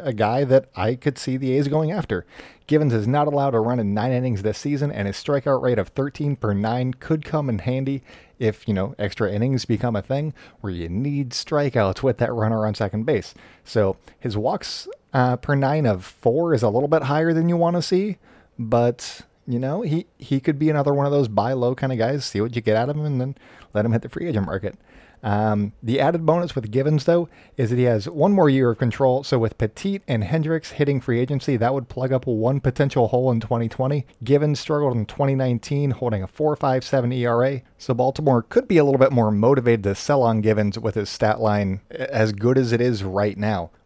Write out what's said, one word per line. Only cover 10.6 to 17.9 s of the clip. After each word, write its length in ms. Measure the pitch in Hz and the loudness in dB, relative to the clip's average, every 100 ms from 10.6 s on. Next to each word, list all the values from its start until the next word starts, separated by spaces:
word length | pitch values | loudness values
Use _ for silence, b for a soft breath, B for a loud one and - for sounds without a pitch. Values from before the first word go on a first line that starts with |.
where 120 | 101 | -8
you 160 | 87 85 | -8 -6
need 420 | 90 139 143 131 | -4 -4 -4 -4
strikeouts 720 | - - 151 143 123 98 98 | -6 -4 -2 0 2 0 0
with 140 | 135 120 | -2 0
that 160 | 117 | -2
runner 320 | 117 110 113 107 | 0 0 0 -2
on 100 | 104 | -2
second 300 | 104 107 113 | -4 -2 -2
base. 280 | 123 - - B B | -2 -4 -14 B B
So 340 | - 113 98 95 B B | -6 0 0 -2 B B
his 160 | 127 104 | -6 -4
walks, 520 | 113 180 - - - - _ | -2 -4 -6 -10 -12 -18 _
uh, 240 | 135 127 123 | 0 2 0
per 180 | - 139 | 0 0
nine 300 | 135 151 135 | 2 2 2
of 180 | 95 | 0
four 500 | 92 - - 131 170 | -4 -2 0 2 2
is 100 | 135 | 2
a 60 | 110 | 2
little 200 | 107 143 | 2 2
bit 140 | 160 | 2
higher 280 | 135 147 165 | 2 2 2
than 160 | 165 165 | 2 2
you 80 | 170 | 2
wanna 260 | 170 175 | 2 0
see, 360 | 156 | 0